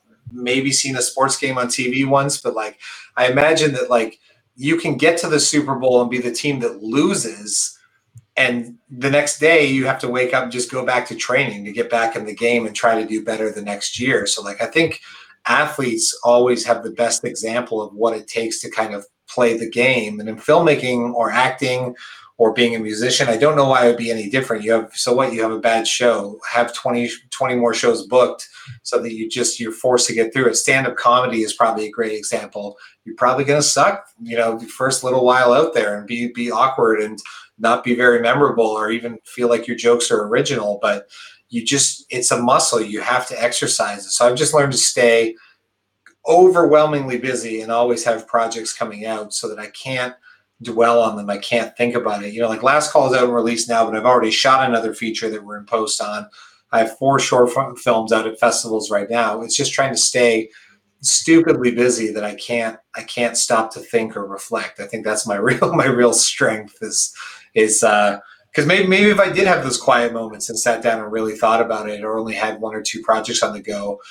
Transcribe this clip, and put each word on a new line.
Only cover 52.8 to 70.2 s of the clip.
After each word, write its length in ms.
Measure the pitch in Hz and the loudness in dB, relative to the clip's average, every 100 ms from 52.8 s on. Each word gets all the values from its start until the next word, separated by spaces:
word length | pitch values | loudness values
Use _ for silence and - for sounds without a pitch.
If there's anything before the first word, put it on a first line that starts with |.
| 147 | 2
Call 160 | 151 131 | 2 4
is 100 | 127 | 4
out 80 | 123 | 2
and 100 | 120 | 2
released 340 | 113 117 - | 0 -2 0
now, 160 | 117 113 | 0 0
but 100 | 165 | 2
I've 100 | 120 | 2
already 260 | 123 110 | 4 2
shot 360 | - - 131 127 | 2 2 2 2
another 260 | 117 113 | 0 -2
feature 360 | 107 113 110 113 | -6 -6 -6 -6
that 140 | 107 | -8
we're 140 | 101 104 | -12 -18
in 80 | 104 | -6
post 360 | 113 107 - | -4 -2 -4
on. 260 | 104 104 104 - - _ _ | -6 -8 -12 -18 -20 _ _
I 80 | 117 | 0
have 180 | 113 - | 0 0
four 220 | 135 135 | 2 2
short 320 | - 127 123 | 4 4 4
fil-, 220 | - 135 127 | 2 -4 -4
films 360 | - 113 110 | 0 0 2
out 160 | 110 110 | 0 0
at 120 | 110 | 0
festivals 500 | 120 110 117 110 98 | 0 2 -2 -4 -2
right 200 | 104 101 | -2 -2
now. 320 | 117 113 107 | -2 -2 -2
It's 140 | 117 - | -4 -2
just 180 | 139 | -2
trying 180 | - 135 | 0 -2
to 60 | 117 | 0
stay 520 | - 127 120 113 110 - _ _ _ _ | 0 0 2 0 -2 -10 _ _ _ _
stupidly 680 | - - - 165 160 131 123 | -2 0 4 6 6 2 2
busy 400 | 110 123 113 110 | 2 2 2 -2
that 120 | 104 | -4
I 120 | 104 101 | -6 -8
can't, 440 | - 120 113 95 _ - | -6 -4 -4 -8 _ -14
I 80 | |
can't 340 | - - 117 120 | -10 -4 -2 -2
stop 340 | - 117 113 | 0 0 -2
to 60 | - | -8
think 380 | - 117 110 107 | -4 -2 -2 -6
or 80 | 98 | -10
reflect. 540 | 98 - 110 - - | -12 -8 -6 -6 -12
I 80 | 98 | -12
think 180 | 113 107 | -8 -4
that's 220 | 107 110 | -4 -2
my 80 | 101 | -2
<laughs> 140 | 113 | 0
real, 240 | 131 175 | 2 0
my 120 | 165 135 | 2 2
real 280 | 120 120 | 4 4
strength 640 | 113 - - 127 110 107 _ | 4 0 0 -2 -2 -8 _
is, 320 | 110 101 - - - - _ | -6 -4 -4 -6 -18 -20 _
is, 300 | - 110 107 | 2 2 4
uh, 340 | 113 104 104 101 - - _ - | 4 4 2 0 -8 -20 _ -2
'cause 100 | 147 | 2
maybe, 220 | 190 185 | 2 4
maybe 240 | 185 208 | 4 4
if 80 | 202 | 4
I 120 | 190 | 2
did 140 | 175 196 | 2 2
have 180 | 170 | 2
those 140 | 131 123 | 0 -2
quiet 360 | - 123 120 | 2 2 2
moments 360 | 117 | -2